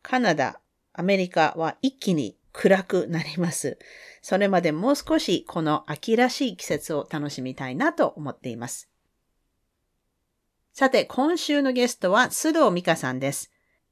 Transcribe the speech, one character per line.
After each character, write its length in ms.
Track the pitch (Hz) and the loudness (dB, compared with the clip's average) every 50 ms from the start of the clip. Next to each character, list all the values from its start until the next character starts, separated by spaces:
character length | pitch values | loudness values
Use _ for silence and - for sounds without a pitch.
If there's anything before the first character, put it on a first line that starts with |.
| - | -8
カ 160 | - 254 254 | -2 -2 0
ナ 160 | 247 196 160 | 2 2 2
ダ、 260 | 151 131 107 - - _ _ _ _ _ _ _ | 2 0 -2 -4 -8 _ _ _ _ _ _ _
ア 100 | - 170 | -4 0
メ 120 | 190 202 | 2 2
リ 120 | 190 185 180 | 2 2 0
カ 260 | - 175 160 147 - | 2 2 2 2 2
は 200 | 165 160 156 - - | 0 -4 -4 -4 -2
一 160 | - 269 - | -2 -4 -2
気 180 | - - 202 180 | -2 -2 0 0
に 220 | 151 123 98 - _ _ _ - | 0 0 -4 -8 _ _ _ -4
暗 300 | - - - 190 190 190 | 2 4 4 4 4 2
く 240 | - - 185 139 110 | 0 -2 -2 0 -2
な 140 | 165 160 - | -2 -4 -6
り 160 | - - 180 | -6 -4 -4
ま 140 | 170 170 143 | -2 -2 -2
す。 260 | - - 135 - - - - - - - - - - - | -4 -6 -6 -8 -10 -14 -20 -20 -20 -20 -20 -20 -20 -6
そ 140 | - 196 | -2 0
れ 120 | 190 202 196 | 0 2 2
ま 120 | 190 180 | 2 2
で 120 | 175 165 151 | 2 2 0
も 200 | 156 196 262 285 | 0 0 0 0
う 40 | |
少 240 | 285 - - 320 320 | 0 0 0 0 0
し 240 | - - 185 - - | 2 0 -2 -2 -2
こ 160 | - - 175 160 | -4 -6 -4 0
の 220 | 151 151 - - | 0 0 -2 -2
秋 300 | - 151 - - - 226 | -6 -10 -8 -4 0 2
ら 120 | 233 247 254 | 2 2 2
し 200 | - - 285 240 | 0 0 -4 -4
い 60 | 185 | -4
季 100 | - - | -6 -6
節 260 | - 175 147 - - 160 | -6 -6 -4 -4 -4 -6
を 140 | 143 - - | -6 -4 -6
楽 220 | - 151 147 143 | -6 -6 -6 -6
し 100 | 143 - | -6 -8
み 140 | 127 131 127 | -8 -8 -8
た 160 | - 139 127 | -8 -8 -8
い 60 | 127 | -4
な 160 | 160 262 330 320 | -2 -2 -2 0
と 160 | - 254 151 | 2 0 0
思 220 | - - 151 135 | 0 -4 -10 -10
っ 80 | - - | -10 -10
て 100 | - 127 | -10 -12
い 80 | 113 | -10
ま 100 | 113 117 | -10 -10
す。 240 | 127 - - - _ _ _ _ _ _ _ _ _ _ _ _ _ _ _ _ _ _ _ _ _ _ _ _ _ _ _ _ _ _ _ _ _ _ _ _ _ _ | -10 -10 -12 -16 _ _ _ _ _ _ _ _ _ _ _ _ _ _ _ _ _ _ _ _ _ _ _ _ _ _ _ _ _ _ _ _ _ _ _ _ _ _
さ 180 | - 269 254 | 0 2 4
て、 140 | 254 214 - | 4 4 2
今 340 | - - - 269 311 359 320 | 2 0 0 0 2 0 0
週 240 | - - 294 285 277 | 0 0 0 2 2
の 100 | 262 254 | 2 2
ゲ 140 | 247 247 | 2 0
ス 100 | 240 - | 0 0
ト 140 | - - 180 | 0 0 2
は 140 | 190 226 254 | 4 4 2
須 280 | - - - - 311 320 | 2 0 -2 0 0 2
藤 220 | 330 294 220 175 | 4 4 4 4
美 80 | 175 175 | 2 2
香 140 | 185 160 | 0 0
さ 160 | - - 127 127 | 0 0 -4 -4
ん 80 | 127 | -4
で 100 | 135 139 | -4 -4
す。 220 | 139 - - - _ _ _ _ _ _ _ _ | -4 -6 -8 -12 _ _ _ _ _ _ _ _